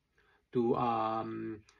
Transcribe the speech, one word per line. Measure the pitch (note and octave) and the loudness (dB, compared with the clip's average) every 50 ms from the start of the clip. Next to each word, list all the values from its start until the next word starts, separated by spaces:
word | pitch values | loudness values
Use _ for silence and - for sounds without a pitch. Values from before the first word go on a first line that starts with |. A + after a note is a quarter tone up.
| _ _ _ _ _ _ _ _ _ _ | _ _ _ _ _ _ _ _ _ _
to, | - B2+ A#2 A#2 - | 0 2 2 4 2
um, | C3 B2+ A#2+ A2+ A2+ A2 A2 A2 A2 A2 A2+ A2+ A2+ A2 A2+ A2 G#2+ - _ _ | 2 2 2 2 2 0 0 -2 -2 -4 -6 -6 -8 -8 -8 -10 -12 -14 _ _